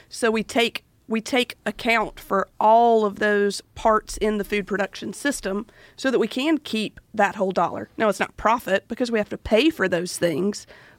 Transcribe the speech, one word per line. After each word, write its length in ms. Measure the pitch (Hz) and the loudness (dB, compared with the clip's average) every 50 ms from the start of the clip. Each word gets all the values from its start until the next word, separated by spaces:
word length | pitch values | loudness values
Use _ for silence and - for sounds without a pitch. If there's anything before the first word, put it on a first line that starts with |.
| - _ | -20 _
So 220 | - - - 226 | -8 -2 0 0
we 140 | 220 226 208 | 0 0 -2
take, 400 | - - - 233 233 - - - _ _ _ _ - | -2 0 0 0 0 -2 -6 -14 _ _ _ _ -4
we 120 | 220 226 | -4 -4
take 360 | 214 - - 247 247 - - _ - | -2 0 0 0 0 -2 -4 _ -8
account 540 | 214 208 - - 240 226 226 214 160 - - | -8 -8 -4 -2 0 0 0 0 -2 -6 -12
for 280 | - - 202 196 - - _ - | -8 -4 -2 -2 -2 -2 _ 2
all 440 | 208 214 220 233 233 233 233 226 214 | 4 6 6 6 6 6 6 4 2
of 140 | 208 196 - | 0 0 0
those 440 | 208 208 208 202 202 202 196 - - _ - | 0 2 2 2 2 0 -2 -4 -8 _ -8
parts 440 | - - 226 220 214 - - - - | -2 2 4 4 2 2 -2 -6 -2
in 200 | - 214 214 208 | -2 0 0 -2
the 60 | 196 | -2
food 240 | - 214 208 196 - | -4 -4 -4 -4 -2
production 460 | 208 185 196 190 - - - 214 196 | -2 -4 -4 -4 -6 -10 -12 -12 -8
system 520 | - - 285 269 - - 196 190 202 226 - _ _ - - _ | -4 -4 -4 -2 -2 -4 -6 -6 -6 -6 -10 _ _ -20 -20 _
so 160 | - - 269 | -4 -2 0
that 80 | 240 240 | 2 2
we 80 | 233 226 | 2 0
can 320 | - 254 254 311 330 294 | -2 -2 0 0 0 0
keep 400 | - - - 220 214 - - - - _ - | -2 -4 -4 -4 -4 -4 -8 -12 -20 _ -2
that 220 | 214 202 196 - | 0 0 0 0
whole 160 | 202 196 190 | 0 -2 -2
dollar. 380 | 185 185 175 156 - - - - _ - | 0 0 0 0 -2 -6 -10 -10 _ 0
Now, 100 | 226 214 | 0 0
it's 100 | 190 - | 2 0
not 180 | - - _ - | -2 -6 _ -2
profit 500 | - 214 226 240 - - 190 196 - - | 0 0 0 0 0 -2 -2 -2 -2 -4
because 220 | 233 - 254 233 | -6 -4 -4 -2
we 80 | 226 220 | 0 -2
have 120 | 208 - | -2 -4
to 80 | - - | -6 -10
pay 340 | - - 226 214 262 330 | -4 2 2 4 4 4
for 160 | 311 - 196 185 | 2 0 0 0
those 300 | - 170 175 180 - - | 0 -2 -2 -4 -4 -2
things, 500 | - 175 160 139 175 202 202 - - - - - - - - | -2 0 0 0 -2 -2 -2 -4 -8 -18 -20 -20 -20 -20 -20